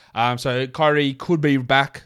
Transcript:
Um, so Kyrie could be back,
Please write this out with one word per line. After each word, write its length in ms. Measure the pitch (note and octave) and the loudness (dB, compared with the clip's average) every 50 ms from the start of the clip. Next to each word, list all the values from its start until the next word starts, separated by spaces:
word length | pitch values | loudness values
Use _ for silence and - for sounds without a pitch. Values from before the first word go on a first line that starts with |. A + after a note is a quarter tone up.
| _ _ - | _ _ -4
Um, 240 | A2 A#2+ B2 B2 B2 | -2 -2 -2 -2 -2
so 300 | - C#3 B2 B2+ C3 B2+ | -4 -4 -2 -4 -4 -4
Kyrie 460 | C3 - D#3 D3+ D3 D3 C#3+ C#3 C3+ | -2 0 2 2 2 2 0 0 -2
could 260 | C3 - - F3 D#3 | -4 -4 -2 0 0
be 180 | D3 D3 C#3 C3+ | 2 2 2 0
back, 460 | B2+ A#2+ C3+ C3+ C#3 - - - - | 0 2 2 2 2 0 -4 -16 -18